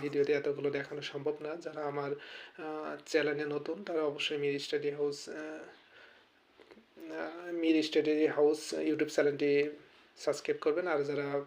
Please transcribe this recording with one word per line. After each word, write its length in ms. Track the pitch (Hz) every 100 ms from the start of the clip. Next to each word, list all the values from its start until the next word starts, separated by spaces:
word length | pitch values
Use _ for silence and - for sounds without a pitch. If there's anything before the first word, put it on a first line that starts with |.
ভিডিওতে 320 | 143 143 143
এতগুলো 380 | 147 147 139 143
দেখানো 320 | 139 139 147
সম্ভব 320 | - 147 147 147
না। 160 | 151 170
যারা 280 | 160 156
আমার, 260 | 147 143 139
আহ, 840 | 143 - - - - 156 156 151 147 -
চ্যানেলে 380 | 156 147 147
নতুন, 400 | 147 147 143 165
তারা 180 | 196 165
অবশ্যই 340 | 151 147 - 151
মির 220 | 143 139
স্টাডি 320 | - 147 143
হাউস, 380 | 143 147 143 -
আহ, 60 | 160 156 156 - - - - - - _ _ _ - - 220 - - 165
আহ, 400 | 160 160 170 175
মির 300 | 170 160 156
স্টাডি 440 | 151 160 147 151 156
হাউস 480 | - 147 151 -
YouTube 340 | 160 156 151 151
চ্যানেলটি 600 | - 143 143 147 143 147 - - - - -
সাবস্ক্রাইব 440 | - 143 - 143
করবেন, 240 | 156 156 180
আর 160 | 151
যারা 420 | 143 143 143 143